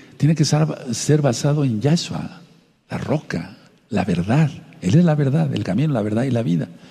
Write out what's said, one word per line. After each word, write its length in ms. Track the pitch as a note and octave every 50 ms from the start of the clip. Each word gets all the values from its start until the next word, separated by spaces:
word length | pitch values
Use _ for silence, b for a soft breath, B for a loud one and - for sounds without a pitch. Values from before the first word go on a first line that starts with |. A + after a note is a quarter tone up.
| B B B
tiene 180 | - C#3+ D3+ E3
que 80 | D#3 D3
ser, 240 | - D3 D3+ D#3+ D3+ - - - B2+
ser 300 | A2 - - - D3 D3+
basado 420 | C#3+ C3 A2+ - - C#3+ D3 D3+ C#3+
en 160 | C3 A2 G#2
Yahshua, 600 | A2 C#3+ E3+ F3 - - - D#2 - - - - - - _ _ _ _ _ _ _ -
la 80 | -
roca, 580 | - - G#2 C3+ D#3 - - - E2+ E2 F#2+ - - - _ _ _ _ _
la 140 | G#2 F#2+ F#2
verdad. 460 | G2+ E2+ F2 F2 G#2 B2 D#3 D#3+ - - - - - - -
Él 140 | - F#2 A2+
es 100 | E3 F3+
la 100 | E3 D3+
verdad, 380 | D3 C#3+ C3+ C3+ E3 D#3+ C3+ A#2
el 100 | G#2+ G2+
camino, 300 | F#2+ F#2 A#2+ D3+ D#3 C3+
la 80 | G#2+
verdad 220 | G#2 G#2+ G#2+ A2+ C3
y 80 | C#3
la 100 | A#2+ A2+
vida. 260 | A#2 C3+ F2 D#2 - - B B B B